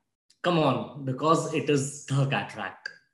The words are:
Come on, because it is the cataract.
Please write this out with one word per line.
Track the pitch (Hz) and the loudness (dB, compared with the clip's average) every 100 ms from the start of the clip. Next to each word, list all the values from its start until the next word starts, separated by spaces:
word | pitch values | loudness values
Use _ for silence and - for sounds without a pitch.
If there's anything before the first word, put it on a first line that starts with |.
| _ _ _ _ | _ _ _ _
Come | 175 170 | 0 4
on, | 147 123 107 - 135 | 2 2 -4 -8 -6
because | 127 151 160 - | 0 4 4 2
it | 156 139 | -2 2
is | 143 - - - | 0 0 -8 -2
the | 139 135 | 2 2
cataract. | 110 98 107 95 - - - _ | 0 -4 -8 -10 -10 -16 -16 _